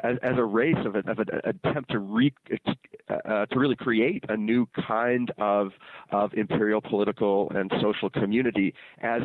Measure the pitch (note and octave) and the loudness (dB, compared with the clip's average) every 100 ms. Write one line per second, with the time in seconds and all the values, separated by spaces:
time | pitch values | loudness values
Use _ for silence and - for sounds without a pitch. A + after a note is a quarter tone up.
0 | A#2 B2 B2+ B2 A#2 G#2+ C#3 D#3+ A#2 G2+ | -4 -2 0 0 2 2 2 2 0 -2
1 | - A2 G2+ - - - - D3 C3 A2 | -2 -4 -2 -2 -4 -4 -2 -4 -2 -4
2 | G2 A2 C#3 - - A2+ - - - - | -2 2 2 0 -6 -6 -4 -6 -10 -20
3 | - - - G#2+ G#2+ B2+ C#3 A#2+ B2+ A2+ | -6 -6 -2 -2 0 0 2 0 0 2
4 | B2 G3 - A2 G#2+ A#2+ A#2 - - A2+ | 2 0 -4 -4 2 2 2 -2 -4 0
5 | A#2+ B2 A#2+ - G#2 G2+ G2 - - - | 2 0 -2 -2 2 2 2 -4 -20 -20
6 | - G2+ G#2 - G#2+ - G#2+ G#2+ - G#2 | -4 -2 0 0 -2 0 2 0 0 0
7 | G#2 - G#2 G2 G2+ G2 F#2+ F#2+ G#2 G#2 | 0 0 2 2 0 -2 -2 0 0 0
8 | G2 - G2+ A2+ B2+ G2+ G2 - - - | -2 -2 0 0 0 0 -2 -2 -16 -8
9 | A#2 A#2 | -4 -2